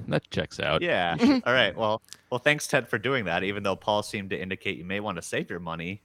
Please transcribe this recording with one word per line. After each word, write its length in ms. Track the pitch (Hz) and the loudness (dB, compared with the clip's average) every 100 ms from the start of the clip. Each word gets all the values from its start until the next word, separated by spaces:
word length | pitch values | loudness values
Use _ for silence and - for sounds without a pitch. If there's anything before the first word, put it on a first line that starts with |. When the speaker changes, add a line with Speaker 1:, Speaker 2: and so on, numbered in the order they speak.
| - | -2
Speaker 1:
That 220 | 147 - | -2 -2
checks 300 | - 80 - | -4 -4 -2
out. 200 | - 160 | 0 0
Speaker 2:
Yeah. 360 | 175 110 87 82 | 2 2 2 4
Speaker 3:
Mm-hmm. 220 | 247 262 | 6 6
Speaker 2:
All 80 | 123 | 4
right. 240 | 127 104 - | 4 4 2
Well, 240 | 110 110 - - - | 0 0 -6 -18 -6
well, 80 | 123 | 0
thanks, 300 | 147 147 - | 2 2 2
Ted, 180 | 143 117 | 0 0
for 120 | 117 | -2
doing 260 | 120 135 | 0 0
that, 180 | 92 87 | 0 0
even 220 | 95 104 | 0 -2
though 100 | 101 | 0
Paul 300 | 92 - 104 | 0 0 0
seemed 260 | - 110 95 | 0 -6 -4
to 100 | 85 | -6
indicate 380 | 92 95 101 82 | -4 -6 -6 -6
you 60 | |
may 160 | 87 101 | -6 -6
wanna 220 | 104 85 | -4 -6
save 280 | - 123 - | -4 -6 -4
your 80 | 90 | -6
money. 440 | 85 82 85 104 | -6 -6 -6 -8